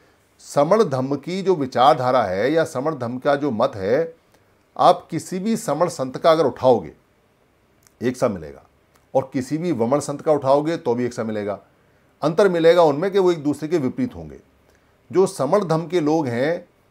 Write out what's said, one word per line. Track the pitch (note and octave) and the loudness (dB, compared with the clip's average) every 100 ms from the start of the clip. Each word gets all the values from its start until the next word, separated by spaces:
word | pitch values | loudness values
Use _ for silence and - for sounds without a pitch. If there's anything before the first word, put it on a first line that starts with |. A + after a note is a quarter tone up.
| _ _ _ _ | _ _ _ _
समण | - C#3+ D3 G#3+ | -4 0 2 2
धम्म | F#3+ C3 C3 C#3 | 2 -2 -2 -4
की | D#3+ F#3 | -4 -4
जो | F#3+ F3 | -2 -2
विचारधारा | B2+ A#2 C3 D3+ B2+ B2+ | -2 2 4 4 2 0
है | G#2 F#2 B2 | 0 0 0
या | D#3+ | 0
समण | D#3 B2+ D3 D3 | 0 -4 -6 -6
धम्म | A#2 B2+ | -8 -4
का | D3 C#3+ | -2 0
जो | C#3+ | -2
मत | G#2+ C3+ G#2+ | 0 -2 -2
है, | F#2+ C3+ E3 - _ _ _ _ _ - | -2 0 -2 -8 _ _ _ _ _ 2
आप | D3+ F#3 - | 4 4 -2
किसी | D#3+ - F#3 | -10 -8 -6
भी | G3+ A3+ | -4 -4
समण | - D3 E3+ | -4 -2 -2
संत | D#3+ C3 - | -2 -8 0
का | F3 | 2
अगर | D#3+ C#3 | 4 2
उठाओगे, | - C3 A2+ D2+ - _ _ _ _ _ _ _ _ _ _ | 2 2 2 0 -14 _ _ _ _ _ _ _ _ _ _
एक | A#2+ B2+ | -6 -2
सा | B2+ | -2
मिलेगा, | F#2 D2 C2+ _ _ _ _ _ - | -4 -10 -18 _ _ _ _ _ -2
और | - | -2
किसी | C#3 B2+ D3+ | -4 -4 -4
भी | F3 | -4
वमन | C3 A#2 C#3+ | -2 0 0
संत | C#3+ D3 | -2 -4
का | D#3+ | 0
उठाओगे, | D3 C3+ C#3+ D#3 E3 | 0 2 2 0 -4
तो | D3 A#2+ | -2 -2
भी | A#2+ | -4
एक | |
सा | B2 | -6
मिलेगा। | A2+ G#2+ G2+ F#2+ _ _ _ _ _ _ | -6 -6 -6 -8 _ _ _ _ _ _
अंतर | D3+ E3 G3+ | -2 2 2
मिलेगा | E3+ D#3+ F3 | 4 6 6
उनमें | D#3+ C#3 F#3+ | 6 4 0
कि | G3 | 2
वो | F3+ | 2
एक | E3+ | 2
दूसरे | C#3+ D3 D#3 | -2 -4 -2
के | F3 | -2
विपरीत | B2+ - B2 F2 | -2 -2 -6 -6
होंगे। | D#2+ C2+ _ _ _ _ _ _ - | -14 -18 _ _ _ _ _ _ -4
जो | C#3 F#3 | 0 0
समण | - C3+ G3+ F#3 | 0 -2 0 0
धम्म | D#3+ E3 | -2 -2
के | F3+ | -2
लोग | D3 D#3+ C3+ | 0 0 -2
हैं, | A#2 C#3+ F3 - _ _ | -2 -2 -4 -10 _ _